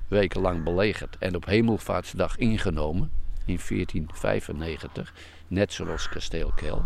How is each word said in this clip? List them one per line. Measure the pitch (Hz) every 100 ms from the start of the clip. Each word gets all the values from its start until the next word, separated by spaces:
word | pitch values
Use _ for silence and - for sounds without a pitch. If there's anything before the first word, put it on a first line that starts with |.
| -
weken | 101 95 101
lang | 92 87
belegerd | 80 87 107 - - -
en | 95
op | 87 85
Hemelvaartsdag | 104 117 104 - 90 - - 87 -
ingenomen | 120 110 95 76 76 85 156 - - -
in | - 87
veertien | - 104 90 92 76
vijfennegentig. | - 104 107 - 73 82 73 - - - - - - -
Net | 92 101
zoals | - 82 80 -
kasteel | 82 - 82 80 -
Kel. | 80 -